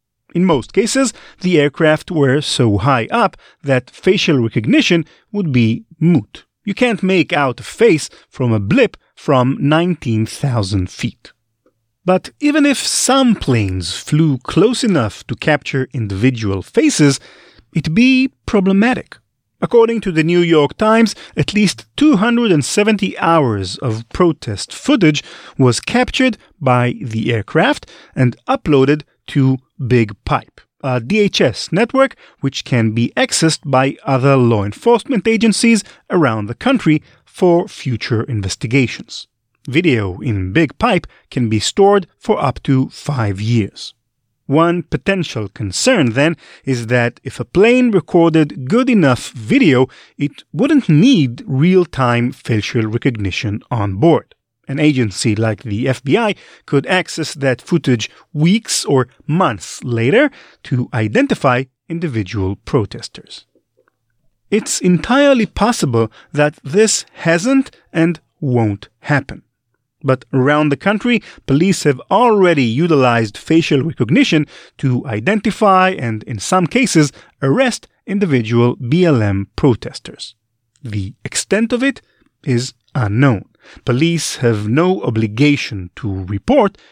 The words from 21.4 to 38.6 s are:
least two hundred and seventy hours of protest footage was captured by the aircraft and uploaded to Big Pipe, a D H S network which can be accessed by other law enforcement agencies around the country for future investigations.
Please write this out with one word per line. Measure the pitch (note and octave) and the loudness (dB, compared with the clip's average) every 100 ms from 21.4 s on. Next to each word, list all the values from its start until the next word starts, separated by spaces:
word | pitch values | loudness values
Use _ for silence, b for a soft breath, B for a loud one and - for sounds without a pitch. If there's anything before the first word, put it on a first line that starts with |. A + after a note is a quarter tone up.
| - G#3 | -2 0
least | G3+ - - - | 0 -2 -14 0
two | D4+ G#3+ | 2 4
hundred | A3+ A#3 A#3 | 2 2 2
and | D#3+ | 2
seventy | C3 - G#3+ G#3 F#3+ - | 0 0 2 0 -2 -2
hours | F3 E3 C3 G#2 F#2 G#2+ | 2 2 2 -2 -4 -6
of | B2 A2 - | -4 -4 -8
protest | - F3 D#3 - G2+ - | 0 0 0 -8 -10 -10
footage | - - C4+ D#3+ D3 B B B - | -8 -2 2 2 0 B B B 0
was | B2+ A2+ | 2 2
captured | - A#3+ C4 - C4 - b _ | -2 -2 -2 0 -2 -2 b _
by | C3 B2 B2 - | 0 2 0 -4
the | C3 A2+ - | -6 -4 -2
aircraft | A2+ - D#3+ A#3 D4 - B B - | -4 -2 0 0 -2 -8 B B -2
and | B2+ - - | -2 -2 -4
uploaded | C4+ - C#3 C3+ D3+ - _ - | -4 2 2 2 0 -4 _ -6
to | C#3+ C3 C3 - - B2 | 0 0 0 -6 -12 0
Big | B2 G#2+ F2+ - | 0 0 -4 -6
Pipe, | C#3 - _ _ _ | -6 -6 _ _ _
a | C3+ B2+ | -6 -6
D | A#2 G#3+ | -2 0
H | G3+ - | 0 0
S | C#3 - - | -2 -2 -4
network | E3+ A#3 C4 C4 - b b | -2 0 0 0 -2 b b
which | C3+ - | -6 -6
can | - B2 A2 | -2 0 0
be | A2 A#2+ - | 0 -2 -2
accessed | C4 - E3 - C#3+ | -2 0 0 -2 0
by | C3 C3+ - | 0 0 -2
other | B2+ C3+ C#3 C#3 | -2 0 2 4
law | A#2+ A2 G2+ | 4 2 -2
enforcement | - A#3 A#3+ - A#3 A3+ | -2 0 0 0 -2 0
agencies | A3+ A3+ G3 A#3 A3 - B _ | 2 2 2 2 2 0 B _
around | F#3 C#3 A2 G#2 | 0 0 0 -6
the | A#2 B3+ | -6 -2
country | C#4 D#3+ D3+ b b _ | 0 2 0 b b _
for | - F3+ E3+ F#3+ | -2 2 2 0
future | - C3+ A2+ - A2 | -8 -6 -6 -2 -4
investigations. | - A2+ F#2+ - | -2 -4 -4 -6